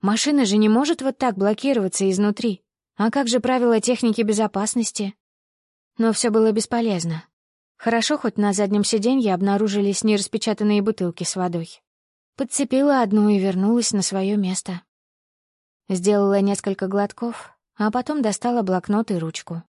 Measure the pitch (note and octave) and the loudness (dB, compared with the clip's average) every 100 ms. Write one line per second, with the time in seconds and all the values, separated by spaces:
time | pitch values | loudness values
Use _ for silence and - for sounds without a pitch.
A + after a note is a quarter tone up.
0 | G3 A3 C#4+ D4 A#3 G#3 G#3+ A3 D4 E4+ | 0 0 2 2 4 4 4 4 2 0
1 | C4+ C4 B3+ F#3+ G3 G#3+ C4+ B3+ F#3+ - | -2 -2 -2 0 0 0 0 0 0 0
2 | F#3+ F#3 G#3 G#3 A#3+ F#3 _ _ _ _ | 0 2 0 0 -4 -4 _ _ _ _
3 | G#3+ B3+ A#3+ A#3+ A#3+ B3+ A#3+ A3+ G#3+ A#3+ | 0 0 0 0 0 2 2 2 2 0
4 | A#3 A3 G#3+ G#3+ G#3+ G3 G#3 - A3 - | 0 0 0 0 0 -2 -4 -2 -4 -4
5 | G3+ - _ _ _ _ _ _ _ _ | -8 -8 _ _ _ _ _ _ _ _
6 | A3+ G#3+ A#3+ A3 A3 A3 A3 A#3+ A3+ F#3 | 0 2 0 2 2 2 -2 -2 0 -2
7 | E3+ D#3+ - _ _ _ _ _ - A#3 | -4 -6 -10 _ _ _ _ _ -2 0
8 | A3 D4+ A#3 - G#3 G3 G3+ G#3 G3+ A3 | 0 -2 -2 0 0 2 0 2 0 0
9 | G#3+ C4+ A3 F3+ G3 G3+ G#3+ G3+ G3+ G3 | 2 2 2 2 2 2 0 0 0 0
10 | A3 G#3 G3+ A3 A3+ G#3 G#3+ G#3 G3+ A3 | 0 0 0 -4 -4 0 2 2 0 -2
11 | F3+ E3+ F3 - F3+ E3+ E3 - _ _ | -4 -4 -6 -4 -4 -4 -8 -14 _ _
12 | _ _ _ - C4+ - C#4 C4 C#4+ C#4 | _ _ _ -8 -6 -4 0 2 4 4
13 | A3+ G#3+ G#3 G#3 F#3+ F#3 G3 A#3+ A3+ G#3 | 2 4 4 4 2 0 2 2 0 -2
14 | F3+ G3 F#3+ G#3 F#3 F#3 - F3 _ _ | -2 -2 -2 0 -2 -4 -6 -12 _ _
15 | _ _ _ _ _ _ _ _ _ F#3 | _ _ _ _ _ _ _ _ _ -2
16 | F3+ G#3 G3+ G3 G3 G3+ - G3 F#3+ G3 | 2 2 4 2 2 0 -4 -4 -2 -2
17 | G3+ - A#3 A3+ - _ _ _ G#3+ B3 | -2 -4 -8 -8 -16 _ _ _ -2 -2
18 | B3 D4+ A3 G3+ B3 A#3+ G3 F#3 - G#3 | -4 -2 -2 -2 -2 -2 0 -2 0 -2
19 | A3+ F#3 D#3+ - - E3+ E3+ | 0 -4 -6 -10 -10 -12 -12